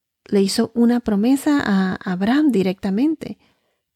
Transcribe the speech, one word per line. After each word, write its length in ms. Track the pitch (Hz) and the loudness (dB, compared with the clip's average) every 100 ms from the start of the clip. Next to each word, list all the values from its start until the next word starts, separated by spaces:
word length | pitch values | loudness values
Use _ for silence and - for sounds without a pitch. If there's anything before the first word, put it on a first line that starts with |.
| _ _ | _ _
le 160 | - 202 | -2 0
hizo 300 | 196 - 226 | 0 0 -2
una 260 | 233 233 240 | 2 2 2
promesa 600 | 233 202 226 269 302 285 | 0 0 2 0 2 0
a 300 | - 196 190 180 | 0 0 0 -4
Abraham 560 | - 180 202 269 302 | -6 -4 0 2 2
directamente 840 | 220 185 185 202 196 294 311 - - _ _ _ _ _ | 2 0 -2 -4 -2 -2 -2 -8 -16 _ _ _ _ _